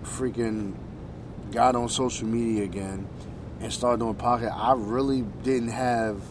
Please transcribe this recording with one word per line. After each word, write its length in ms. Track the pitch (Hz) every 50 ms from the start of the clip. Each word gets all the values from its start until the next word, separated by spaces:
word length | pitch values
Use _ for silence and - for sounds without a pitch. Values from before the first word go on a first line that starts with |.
| -
freaking 680 | - - - 131 127 117 120 117 113 110 110 104 98 90 - - - - - - - - - - - - - - 104
got 240 | - 117 120 127 127
on 140 | 120 120 117
social 380 | - - 131 123 117 - - 110
media 360 | 110 117 117 113 110 107 101
again 440 | 95 90 98 98 95 95 95 95 - - - - - - - - - - -
and 120 | 107 107
started 280 | 107 - 123 123 120 110
doing 160 | 117 113 107
podcast, 400 | 101 113 120 120 120 117 110 -
I 180 | - 110 120 135
really 460 | 127 107 101 113 127 139 139 135 131
didn't 480 | 123 101 98 - - 131 135 127 117 117
have 520 | 113 120 131 123 120 113 113 110 104 98 90 -